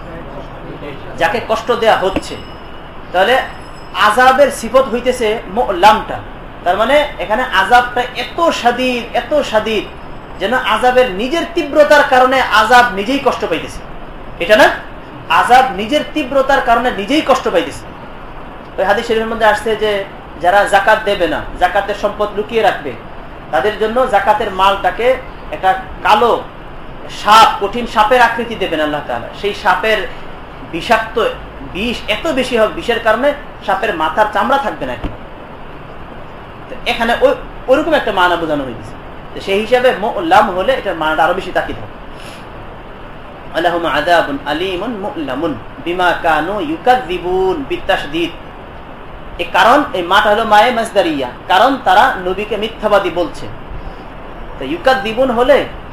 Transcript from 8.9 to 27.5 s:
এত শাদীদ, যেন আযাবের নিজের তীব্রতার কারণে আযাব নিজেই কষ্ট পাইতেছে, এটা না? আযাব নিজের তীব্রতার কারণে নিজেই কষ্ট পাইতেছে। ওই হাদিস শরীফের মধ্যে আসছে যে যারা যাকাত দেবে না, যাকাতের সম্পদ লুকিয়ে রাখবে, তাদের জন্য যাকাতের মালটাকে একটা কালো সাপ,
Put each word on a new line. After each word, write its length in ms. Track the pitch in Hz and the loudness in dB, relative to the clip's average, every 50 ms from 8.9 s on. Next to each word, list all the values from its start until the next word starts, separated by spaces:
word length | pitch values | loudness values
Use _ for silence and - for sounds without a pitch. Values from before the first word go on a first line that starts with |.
| 247 233 214 - - 240 | 0 -2 -4 -4 -4 -4
এত 120 | 233 - 202 - - - | -2 0 0 0 2 2
শাদীদ, 340 | 220 214 208 226 220 190 147 - - - - - - - - - - - | 0 0 0 0 -2 -2 -2 -6 -10 -14 -14 -14 -14 -14 -14 -12 -8 -4
যেন 140 | 175 208 254 262 - 196 220 | -2 0 0 0 0 0 0
আযাবের 340 | 220 247 254 254 254 254 202 180 190 | 2 4 4 6 6 4 4 2 -4
নিজের 240 | 247 254 320 339 - - - | -2 -2 0 -2 -2 -2 -2
তীব্রতার 500 | 339 294 285 277 311 294 294 294 294 262 - | -2 -2 2 6 6 8 8 8 6 6 6
কারণে 260 | 262 247 262 262 269 262 240 - 190 214 | 6 4 6 6 4 2 2 4 4 4
আযাব 240 | 220 233 247 247 240 - 185 196 | 6 6 6 6 6 6 2 -2
নিজেই 220 | 202 233 277 269 - | -2 0 0 2 2
কষ্ট 160 | 247 - - 214 185 | 0 0 0 -2 -2
পাইতেছে, 300 | 165 139 - - - - - - - - - - - - - - - - | -2 -2 -4 -8 -12 -12 -12 -12 -14 -14 -14 -14 -14 -14 -14 -12 -8 -2
এটা 140 | - 208 214 | 2 4 6
না? 100 | 247 311 415 - - - - - - - - - - - - - 180 | 6 6 6 4 0 -8 -12 -14 -16 -16 -16 -16 -10 -2 2 2 4
আযাব 240 | - - 247 262 - 196 180 190 | 6 6 6 6 6 4 0 -4
নিজের 220 | 220 220 294 294 254 - - | -2 0 0 0 0 -2 -4
তীব্রতার 480 | 302 277 247 277 269 262 269 269 262 - 262 | -4 -2 0 2 2 2 4 2 2 4 4
কারণে 200 | 247 247 247 247 196 190 | 2 4 2 0 -2 -2
নিজেই 220 | 202 190 277 311 - - | -2 0 0 2 4 2
কষ্ট 180 | 247 - - 220 190 | 2 2 2 0 0
পাইতেছে। 300 | 170 147 135 - - - - - - - - - - - - - - - - - - - - - | 0 0 0 -6 -12 -14 -14 -16 -16 -14 -14 -14 -14 -14 -14 -14 -14 -14 -14 -16 -16 -16 -10 -4
ওই 100 | - 190 | -2 2
হাদিস 200 | 185 202 226 226 | 2 2 2 2
শরীফের 240 | - 220 220 220 220 | 0 0 0 0 -2
মধ্যে 180 | 226 220 226 262 | 0 2 4 4
আসছে 180 | 294 - - 233 214 208 | 4 2 0 -2 -2 0
যে 80 | 214 214 202 196 190 - - - - - - - | 0 0 0 -2 -4 -8 -12 -16 -16 -16 -8 -2
যারা 200 | 156 180 196 202 196 - 196 | 2 4 4 4 4 4 4
যাকাত 240 | 190 - - 214 - - 202 | 4 6 6 4 4 2 0
দেবে 180 | 202 180 170 156 147 | 0 2 0 0 0
না, 60 | 120 - - - - | -2 -4 -6 -4 0
যাকাতের 400 | 208 202 208 202 196 - 196 - | 0 2 2 0 0 -2 -2 -2
সম্পদ 260 | 214 202 196 - 208 202 202 | -2 -2 0 -2 -4 -2 -2
লুকিয়ে 260 | 202 214 - 233 220 | -4 -4 -2 0 2
রাখবে, 300 | 208 180 151 - 143 135 113 - - - - - - - - - - - | 2 2 2 0 -6 -8 -8 -10 -12 -14 -14 -14 -14 -14 -14 -16 -8 -2
তাদের 240 | 151 160 202 214 208 185 | -2 0 0 0 0 0
জন্য 180 | 214 214 226 254 254 208 202 | -2 0 2 0 2 2 2
যাকাতের 360 | 196 - 220 208 214 - 202 190 185 | 2 4 4 2 2 0 -2 0 4
মালটাকে 500 | 190 196 196 190 - 180 180 220 233 254 262 - - - - - - - 156 | 4 4 4 4 0 -2 0 2 2 2 2 0 -2 -12 -14 -14 -12 -10 -6
একটা 160 | - 185 185 185 190 - - - - | 0 2 2 2 0 -2 -10 -8 -2
কালো 300 | - 180 214 220 240 226 190 - - - - - - - - - - - - - - - - - | 2 4 4 6 6 4 2 2 -2 -8 -14 -16 -16 -14 -14 -14 -14 -14 -14 -14 -14 -12 -10 -2
সাপ, 280 | - 208 214 226 214 196 | 4 6 8 8 8 6